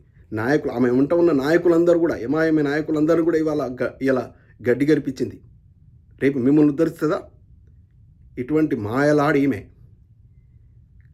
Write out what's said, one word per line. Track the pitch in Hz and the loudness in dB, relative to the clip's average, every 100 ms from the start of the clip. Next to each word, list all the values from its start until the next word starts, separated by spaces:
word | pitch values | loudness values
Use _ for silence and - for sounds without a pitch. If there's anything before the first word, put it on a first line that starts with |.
| _ _ - | _ _ -12
నాయకులు, | 110 117 151 143 | -6 0 0 0
ఆమె | 120 123 | -2 0
వెంట | 127 143 | 2 2
ఉన్న | 170 170 | 2 2
నాయకులందరూ | 139 139 170 175 170 170 170 | 2 2 2 4 4 4 2
కూడా, | 165 107 | 0 -2
ఎంఐఎంఐ | 117 156 160 156 | -4 -2 0 0
నాయకులందరూ | 143 151 151 156 156 165 | 0 -2 -2 -2 2 2
కూడా | 165 160 | 0 0
ఇవాళ | 156 151 127 127 | -2 -4 -6 -6
గ-, | 120 - | -6 -4
ఇలా | 135 131 117 - _ - 117 | -2 -2 -4 -14 _ -6 -2
గడ్డి | 123 143 | 0 2
గరిపించింది. | 147 139 - 113 - - - _ _ - - _ - | 0 -2 -6 -8 -8 -20 -20 _ _ -20 -20 _ -4
రేపు | 131 143 | -2 0
మిమ్మల్ని | 123 151 151 | 2 4 2
ఉద్ధరిస్తుందా? | 143 165 165 156 - - - _ - _ - _ _ - - - - | 2 -2 -2 -4 -4 -8 -20 _ -20 _ -20 _ _ -20 -20 -16 -12
ఇటువంటి | 123 156 151 123 | -4 -2 0 -2
మాయలాడి | 104 127 147 151 143 143 | -4 0 2 2 2 0
ఈమె. | 139 101 - - - - _ _ - - - - - - - - - | 0 -2 -8 -20 -20 -20 _ _ -20 -20 -20 -20 -20 -20 -20 -20 -14